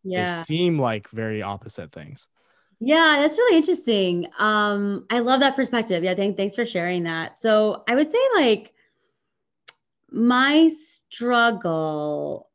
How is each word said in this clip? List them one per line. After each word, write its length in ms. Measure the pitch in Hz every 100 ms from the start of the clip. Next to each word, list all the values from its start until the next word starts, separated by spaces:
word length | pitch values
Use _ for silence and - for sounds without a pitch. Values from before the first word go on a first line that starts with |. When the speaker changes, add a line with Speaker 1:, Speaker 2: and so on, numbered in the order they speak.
Speaker 1:
Yeah. 140 | 190 180
Speaker 2:
they 100 | 180
seem 520 | 175 165 160 175 160
like 280 | 127 110 -
very 320 | 110 113 107
opposite 500 | 98 101 98 - 80
things. 360 | - 76 - - _ _ _ _ _
Speaker 1:
Yeah, 340 | 233 311 320 294
that's 160 | 302 302
really 200 | 480 330
interesting. 720 | 311 349 240 208 185 175 175 -
Um, 680 | 214 214 208 202 202 196 -
I 80 | 240
love 220 | 233 262
that 140 | 269
perspective. 480 | 269 262 240 220 175
Yeah, 120 | 185
thank-, 220 | 185 202 190
thanks 200 | 196 196
for 80 |
sharing 380 | 233 190 170 180
that. 320 | 170 165 160 -
So 480 | 220 214 214 - -
I 80 |
would 160 | 247 302
say, 80 | 453 523
like, 380 | 427 262 214 - _ _ _ _ _ _ _ _ _ - _ _ _ _
my 580 | - 233 247 269 302 320
struggle 1800 | 311 - - _ - 240 240 233 220 175 160 156 151 151 147 147 - -